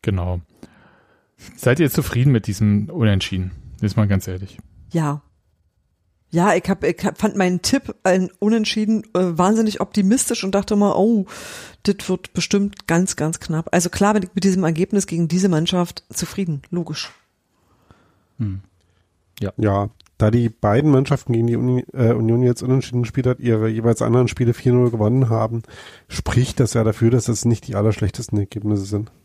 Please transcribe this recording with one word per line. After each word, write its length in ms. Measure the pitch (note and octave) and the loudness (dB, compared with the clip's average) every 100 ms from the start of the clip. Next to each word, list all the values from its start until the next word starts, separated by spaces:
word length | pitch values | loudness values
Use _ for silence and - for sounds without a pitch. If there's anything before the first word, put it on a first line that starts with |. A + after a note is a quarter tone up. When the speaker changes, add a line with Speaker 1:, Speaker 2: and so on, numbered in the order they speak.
Speaker 1:
Genau. 380 | - F#2+ F2+ F2+ - _ - _ _ _ _ _ _ _ - - | -2 -2 -2 -6 -8 _ -20 _ _ _ _ _ _ _ -20 -4
Seid 220 | B2 C#3 | -2 2
ihr 100 | D3+ | 2
zufrieden 400 | - C#3+ A#2+ C3+ | 0 -2 0 2
mit 160 | A#2+ G#2 | 2 0
diesem 420 | G2+ G#2+ G#2 G#2+ | -2 2 2 0
Unentschieden? 640 | F3+ A2 G2 - F#2+ F2+ - - - | 0 2 2 0 -6 -6 -10 -18 -6
Jetzt 160 | G#2+ F#2+ | -4 0
mal 100 | G#2 | 0
ganz 180 | G2 - | 0 -2
ehrlich. 300 | F#2 F#2+ - - - - | -10 -12 -18 -20 -20 -6
Speaker 2:
Ja. 280 | E3+ D3+ D3 _ _ _ _ _ _ _ _ _ _ _ | -4 -2 -6 _ _ _ _ _ _ _ _ _ _ _
Ja, 220 | D#3+ F#3+ F#3 | 0 2 2
ich 80 | F#3 | 0
hab, 160 | F#3+ - | -2 -2
ich 180 | - | -2
hab, 140 | G3+ - | -4 -2
fand 180 | G#3+ G3 | -4 0
meinen 260 | F#3 F3+ | 0 0
Tipp, 320 | - C4+ - - | 0 -2 -2 -4
ein 260 | - F#3 F#3 _ | 0 2 0 _
Unentschieden, 640 | G#3 A3+ G#3+ A3 G#3+ A3 - | 0 0 0 -2 0 -2 -2
äh, 240 | F3 F#3 E3 | -2 0 2
wahnsinnig 440 | F#3 A3 G#3+ G#3 | 2 4 0 -2
optimistisch 640 | - - F#3+ B3+ - A#3 F#3+ | -4 0 2 2 0 -4 -2
und 100 | G3 | -2
dachte 200 | G3 G3+ | 0 2
immer, 220 | G3+ - | 2 4
oh, 280 | G#3 A3+ F#3 - - - - - | 2 2 -2 -10 -16 -18 -20 -6
das 240 | - G3+ - | -4 -4 -4
wird 240 | F#3 - | -6 -4
bestimmt 560 | - - G3+ G3+ - - | -6 -2 0 -2 -6 -2
ganz, 300 | E3 F#3 - | 0 0 -2
ganz 240 | D3+ E3 | -4 -6
knapp. 260 | - D#3+ - | -6 -6 0
Also 160 | F3 F3 | 0 0
klar 240 | - G3+ | 0 2
bin 100 | G#3+ | 2
ich 60 | F3 | 0
mit 120 | - F#3+ | -2 0
diesem 180 | F#3 | 2
Ergebnis 440 | E3 D#3+ F#3 G3+ F#3+ | 0 0 0 -2 -2
gegen 200 | E3 E3 | -2 0
diese 220 | F3 G3 | 0 2
Mannschaft 540 | D#3+ E3 F3+ F3 - _ | 2 0 0 -2 -6 _
zufrieden, 520 | - F3 - F#3 D3 - | -10 -8 -6 -4 -6 -6
logisch. 400 | F3 E3 D#3 - _ _ _ _ _ _ _ _ _ _ _ _ _ | -6 -6 -10 -12 _ _ _ _ _ _ _ _ _ _ _ _ _
Speaker 3:
Hm. 220 | G#2+ F#2+ - _ _ _ _ _ _ - | -8 -8 -14 _ _ _ _ _ _ -10
Ja. 100 | G2+ - | -10 -2
Speaker 4:
Ja, 320 | G#2+ G2 G2+ _ _ _ | 0 0 -2 _ _ _
da 140 | A2 | 2
die 160 | A#2 A#2 | 2 0
beiden 420 | - G#2 G#2+ D3+ | 0 0 2 4
Mannschaften 440 | C3+ C3+ C#3 - | 4 2 -2 0
gegen 140 | A#2 A#2 | 0 0
die 100 | A#2 | 0
Uni, 260 | B2+ B2+ - | 0 -2 -4
äh, 200 | - A#2 | 0 2
Union 300 | A#2 A2+ A#2 | 2 2 2
jetzt 200 | B2 B2 | 2 0
unentschieden 380 | B2 C3 - B2 | 0 0 0 -4
gespielt 260 | A#2 - B2+ | -2 -2 -2
hat, 120 | B2+ | -2
ihre 260 | B2 A2 A2 | 0 2 0
jeweils 340 | A2+ A2+ A2+ | 0 0 2
anderen 280 | A#2 A#2+ A#2+ | 2 2 2
Spiele 240 | - A#2 | 0 0
vier 180 | A#2+ B2+ | 2 2
null 180 | B2 B2 | 4 2
gewonnen 400 | A2+ G#2+ B2+ B2 | 2 2 2 2
haben, 340 | A2+ A2 A#2 - - - - _ | 0 -2 -4 -10 -20 -20 -20 _
spricht 540 | - - - C3 - | -8 -2 0 0 0
das 120 | A#2 A#2+ | 0 2
ja 100 | A2 | 0
dafür, 260 | G#2 A2+ | 2 2
dass 140 | B2 A2+ | 2 0
das 180 | A2+ | -2
nicht 240 | A#2+ A2 - | 0 -2 -2
die 80 | G2+ | -2
allerschlechtesten 640 | G#2+ G#2 G#2 - - G#2 | 0 0 -2 -4 -4 -4
Ergebnisse 460 | G2+ G#2+ G#2 G#2 G2 | -4 -6 -2 -2 -2
sind. 260 | G2+ A2 _ | -6 -6 _